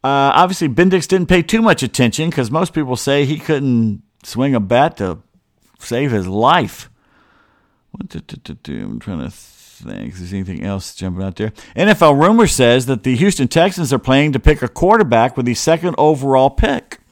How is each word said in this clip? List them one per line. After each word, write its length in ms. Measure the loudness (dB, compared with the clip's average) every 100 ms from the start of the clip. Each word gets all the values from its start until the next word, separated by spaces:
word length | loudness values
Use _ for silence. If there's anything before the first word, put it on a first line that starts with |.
Uh, 300 | -2 0 2
obviously, 340 | 2 2 0 -2
Bendix 400 | 2 2 2 0
didn't 220 | -2 2
pay 140 | 0
too 180 | 2 0
much 220 | 2 2
attention 480 | -2 0 0 0 -4
'cause 180 | -4 -2
most 240 | -2 -2
people 220 | -4 -4 -4
say 300 | 0 0 0
he 120 | -4
couldn't 640 | -2 -2 0 0 0 -4 _ _
swing 320 | -12 -4 0 0
a 40 |
bat 380 | 0 0 0 -2
to 220 | -8 -8 _ _ _ _ _ _
save 320 | -8 -4 -2
his 180 | -2 -2
life. 640 | 0 2 2 0 -10 -20 _ _ _ _ _ _ _ _ _ _
What, 180 | -16 -14
do, 100 | -14
do, 160 | -16 -18
do, 160 | -16 -16
do, 300 | -14 -12 -10
I'm 140 | -12
trying 200 | -10 -10
to 100 | -10
think 840 | -14 -20 _ -20 -20 -16 -12 -12
if 40 | -14
there's 160 | -10
anything 300 | -8 -8 -8
else 320 | -8 -8 -10 -10
jumping 280 | -8 -6
out 120 | -8 -6
there. 160 | -8 -8 -14 0
N 140 | 2
F 120 | 4
L 140 | 4 4
rumor 320 | 4 4 2
says 380 | 4 4 4 0
that 160 | -2
the 120 | -2 0
Houston 320 | 0 0 0
Texans 460 | 2 2 0 -2
are 60 | -2
planning 320 | 2 2 2
to 80 | 2
pick 220 | 2 2
a 60 | -4
quarterback 720 | -2 2 4 4 2 2 0
with 80 | -2
the 80 |
second 400 | -2 0 0 0 2
overall 520 | 2 2 2 2 2
pick. 500 | 2 -2 -2 _ -20 _